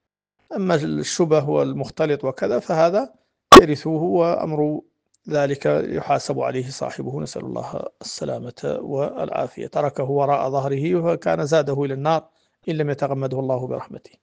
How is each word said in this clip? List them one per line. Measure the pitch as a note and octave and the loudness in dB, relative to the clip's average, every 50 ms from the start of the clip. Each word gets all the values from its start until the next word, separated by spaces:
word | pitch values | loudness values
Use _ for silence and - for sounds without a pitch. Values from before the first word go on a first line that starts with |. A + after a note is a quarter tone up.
| _ _ _ _ _ _ _ _ _ - E4 | _ _ _ _ _ _ _ _ _ -8 -4
أما | A3+ F#3+ F#3 E3+ | -2 0 2 2
الشبه | D3 D3+ D#3+ D#3 D3 D3 - - - F3 D#3 D#3 D3+ C#3 D3 | 2 0 0 -2 -2 -4 -2 0 0 2 4 4 2 2 2
والمختلط | D3+ D3 C#3 C3+ C3+ C#3+ C3 - - - D#3+ D#3 C#3+ - - | 2 2 2 0 -2 -4 -6 -6 -4 -2 0 0 0 -2 -2
وكذا، | C3 - - - G3+ A#3 A#3+ | -4 -4 -2 -2 -2 -2 -2
فهذا | - - F3+ D#3+ D#3+ F3 F3+ G#3+ C4+ B3+ - _ _ _ _ _ _ - - - F3 | -2 0 2 4 4 4 4 2 -2 -2 -8 _ _ _ _ _ _ 10 10 10 10
يرثوه، | D3+ D3 - - D#3+ D#3+ D3+ E3 | 10 4 0 -2 -2 -2 0 0
وأمر | F#3 G3 F3 E3 E3+ E3+ - - E3 D#3 D3 D3 D3+ D3+ D3+ - _ _ _ _ _ _ _ - - | 2 2 2 4 2 2 0 -2 -2 0 0 0 0 -2 -4 -8 _ _ _ _ _ _ _ -8 -2
ذلك | D3+ D3 C#3+ C#3 C#3+ - - | 0 0 2 0 0 0 0
يحاسب | D3 D3 D3+ - - - D3+ - - C#3+ C3 - - C#3 C3 | 2 2 2 0 -2 -4 -4 0 0 0 0 0 -2 -4 -2
عليه | B2+ B2+ B2+ C3 B2+ C3 | -2 -2 -2 -4 -6 -6
صاحبه، | C3+ - B2+ B2 - - C3 C3 C3 D3+ | -8 -8 -8 -8 -6 -6 -8 -8 -6 -8
نسأل | D3+ C#3+ - - - | -8 -8 -8 -10 -8
الله | - A#1+ A#1+ - - - - - - - - | -8 -8 -8 -8 -8 -8 -10 -10 -10 -14 -14
السلامة | - - - - - C#3+ B2 A#2+ A#2+ B2 - - - C#3+ - - | -16 -14 -12 -8 -6 -6 -6 -6 -8 -12 -12 -8 -6 -6 -6 -6
والعافية. | - - D3 C3+ C#3+ - - - E3 - - - C3+ - - - A#2 | -6 -6 -4 -4 -4 -4 -4 -6 -6 -4 -4 -4 -4 -4 -6 -10 -10
تركه | B2 - D3+ D3 C#3 - - C3+ C3 | -6 -2 -2 -2 -2 -2 -4 -4 -2
وراء | C#3+ C#3+ C#3 C#3 C#3+ C#3 C#3 C3+ | 0 0 2 2 2 0 0 0
ظهره، | C3+ C#3 C3+ C#3 C#3 C3+ D3 E3+ F3+ F3 E3 | -2 -2 -2 -2 -2 -2 -2 0 0 0 0
فكان | E3+ E3 D#3+ - E3 E3 E3 D#3 | 0 -2 0 0 0 0 0 0
زاده | C#3 D#3 D#3+ C#3+ C#3+ C#3 C#3 C#3+ | 2 2 2 2 2 0 -2 -2
إلى | C#3 C3+ | -2 -2
النار | C3+ C#3 D#3 E3 D#3 - - _ _ _ _ _ _ - F3 | -2 0 2 2 0 0 -4 _ _ _ _ _ _ -8 -4
إن | E3 | -2
لم | D#3 D3+ D3 | -2 0 0
يتغمده | C#3 C#3 D3 C3+ C#3 C3+ C3+ C3 C3 C3+ | -2 -2 -2 -2 -2 -2 -4 -4 -2 -2
الله | C3+ C3 C3 B2 B2+ | -2 -2 -2 -2 -2
برحمته، | B2+ B2+ B2+ - - - - - - _ _ | -4 -6 -8 -8 -10 -16 -18 -20 -20 _ _